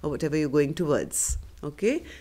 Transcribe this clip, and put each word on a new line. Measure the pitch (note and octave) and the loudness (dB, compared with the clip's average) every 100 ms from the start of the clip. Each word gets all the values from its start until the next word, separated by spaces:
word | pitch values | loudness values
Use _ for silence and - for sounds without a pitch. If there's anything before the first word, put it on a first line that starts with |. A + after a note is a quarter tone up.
or | D#3 | -4
whatever | C#3 D#3 D#3 | -2 0 2
you're | D3+ | 2
going | D3 C#3+ | 4 2
towards, | D#3+ D#3+ B2+ D2 - - - - - | 2 2 2 2 -2 -2 -2 -6 -10
okay? | D3 D3 G#3 D4+ - - | -10 0 0 0 -6 -18